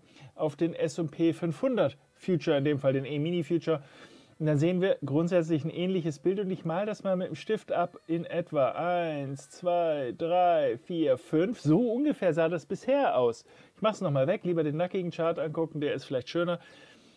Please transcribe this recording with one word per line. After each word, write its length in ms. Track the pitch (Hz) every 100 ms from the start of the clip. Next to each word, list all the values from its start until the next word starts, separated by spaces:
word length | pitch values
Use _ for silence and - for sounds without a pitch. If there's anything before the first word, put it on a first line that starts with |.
| _ - 135
auf 220 | - 156 147
den 180 | 165
S 240 | - 160 165
und 120 | 156
P 220 | - 165
fünfhundert 640 | 160 170 - 269 226 147 - _
Future, 460 | _ - 175 - 143
in 60 |
dem 140 | 143 143
Fall 140 | 139
den 140 | 135 131
E-mini 360 | 143 156 175
Future. 400 | 156 170 160 151 - - - - - -
Und 60 |
dann 140 | 156 147
sehen 240 | 165 180
wir 160 | 190 175
grundsätzlich 600 | 135 143 170 180 160 160
ein 60 | 156
ähnliches 480 | 156 180 190 156 143
Bild 200 | 180 196
und 120 | 190
ich 160 | 180 165
mal 180 | 165
das 180 | 208 208
mal 140 | 196 185
mit 120 | 185
dem 60 |
Stift 380 | 156 - 214 -
ab 260 | - 175 - -
in 200 | 170 165
etwa 460 | 160 170 151 127
eins, 760 | - 170 175 165 147 135 139 -
zwei, 640 | - 175 175 165 147 127 -
drei, 580 | 165 180 180 165 139 117
vier, 400 | - 170 147 127
fünf. 440 | - 156 190 233
So 300 | 143 165 247
ungefähr 420 | 240 302 - 185
sah 160 | 160 165
das 160 | 175 -
bisher 500 | 196 - 277 233 127
aus. 300 | 120 113 - - -
Ich 60 | -
mach's 220 | 214 208
nochmal 240 | 185 139 135
weg, 180 | 214
lieber 200 | 175 170
den 120 | 151 151
nackigen 360 | 180 196 175
Chart 260 | 165 165 170
angucken, 420 | 156 156 160 151
der 140 | 143
ist 100 | 120
vielleicht 240 | - 131 -
schöner. 320 | 165 175 170 - - - - -